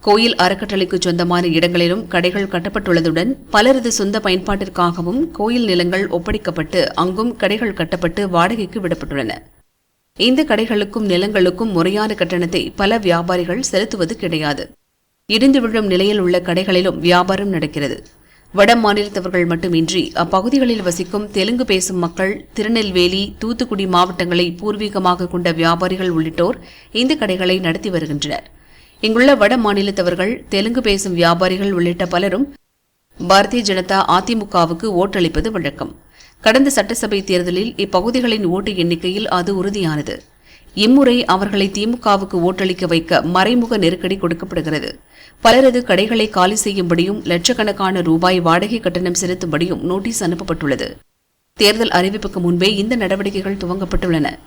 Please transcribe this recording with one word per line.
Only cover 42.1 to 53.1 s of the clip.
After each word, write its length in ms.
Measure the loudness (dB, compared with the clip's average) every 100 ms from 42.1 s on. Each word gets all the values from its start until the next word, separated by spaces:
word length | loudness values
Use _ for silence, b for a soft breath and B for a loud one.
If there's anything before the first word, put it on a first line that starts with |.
| 0 0
ஓட்டளிக்க 540 | 0 0 0 -2 -2 0
வைக்க 340 | 0 2 0
மறைமுக 560 | 2 2 2 2 2 2
நெருக்கடி 400 | 2 0 -4 -2
கொடுக்கப்படுகிறது. 840 | -2 -4 -6 -6 -4 -4 -6 -12 _ B B B
பலரது 400 | 4 6 6 4
கடைகளை 460 | 2 0 2 0 0
காலி 260 | 2 2 2
செய்யும்படியும் 680 | -2 -2 0 2 0 -2
லட்சக்கணக்கான 800 | -2 -2 0 0 -2 0 0 0
ரூபாய் 380 | 2 4 4 4
வாடகை 400 | 2 2 0 -2
கட்டணம் 340 | -2 -2 -2 -2
செலுத்தும்படியும் 600 | -2 -4 -2 -2 -2 -2
நோட்டீஸ் 420 | -2 -2 -4 -4
அனுப்பப்பட்டுள்ளது. 720 | -4 -4 -4 -4 -2 -2 -4 -10 _ _ _ _ _
தேர்தல் 360 | 0 2 2 0
அறிவிப்புக்கு 460 | 2 0 -2 -6 -2
முன்பே 400 | 0 2 2 0
இந்த 200 | 0 0
நடவடிக்கைகள் 600 | 0